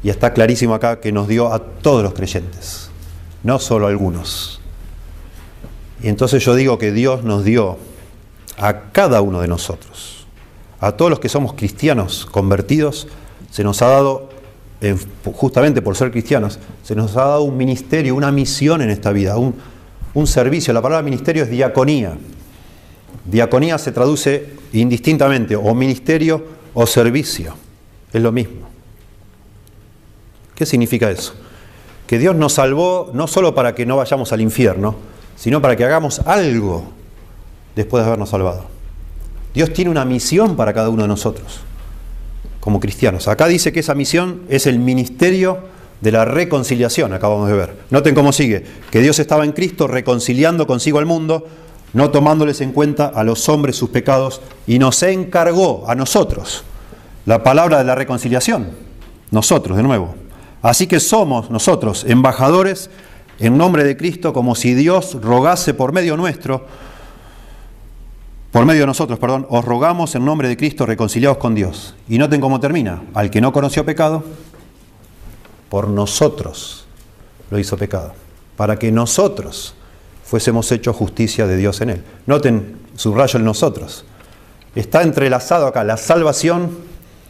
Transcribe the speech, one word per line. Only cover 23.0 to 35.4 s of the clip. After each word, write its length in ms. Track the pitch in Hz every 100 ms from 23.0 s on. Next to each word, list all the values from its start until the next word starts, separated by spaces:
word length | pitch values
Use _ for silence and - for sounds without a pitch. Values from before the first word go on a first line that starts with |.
| - -
Diaconía 540 | 90 107 113 127 160 160
se 120 | 139
traduce 640 | 120 127 147 143 143 - - -
indistintamente, 840 | 110 120 120 156 156 139 135 107
o 180 | 104 104
ministerio 720 | 117 135 127 - 160 160 156 160 - -
o 100 | -
servicio. 680 | 117 - 117 135 - - 82 - - - - - -
Es 80 | 113
lo 100 | 117
mismo. 360 | 120 107 87 - - - - - - - - - - - - - - - - - - -
¿Qué 100 | -
significa 460 | 156 123 117 120 110
eso? 240 | 90 - - - - - - - - -
Que 100 | 117
Dios 180 | 170
nos 180 | 165 151
salvó 580 | 147 135 143 180 185 151
no 140 | 131 160
solo 260 | 190 175
para 220 | 131 123
que 100 | 117
no 120 | 120 135
vayamos 340 | 123 139 117
al 80 | 110
infierno, 540 | 110 120 117 90 104 107 - - -
sino 260 | -